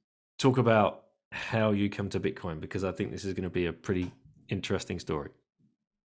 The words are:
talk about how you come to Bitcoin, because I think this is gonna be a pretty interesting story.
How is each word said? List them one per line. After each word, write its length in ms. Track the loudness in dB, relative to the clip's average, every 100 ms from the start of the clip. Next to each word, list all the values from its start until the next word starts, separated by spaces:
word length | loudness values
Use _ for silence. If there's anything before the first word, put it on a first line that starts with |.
| _ _ _ 2
talk 200 | 4 6
about 460 | 6 6 6 2 -12 _ _
how 400 | -12 -2 2 2
you 180 | 2 0
come 200 | -2 -4
to 80 | -2
Bitcoin, 400 | -2 -4 -6 -6
because 220 | -6 -4
I 60 | -4
think 200 | -2 -6
this 120 | -4
is 100 | -6
gonna 140 | -4 -4
be 160 | -2 -2
a 60 |
pretty 380 | -2 -2 -2 -2 -8 -20 -20 -6
interesting 500 | -6 -2 -2 -2 -8
story. 320 | -4 -6 -6 -14 _ _ _ _ _ _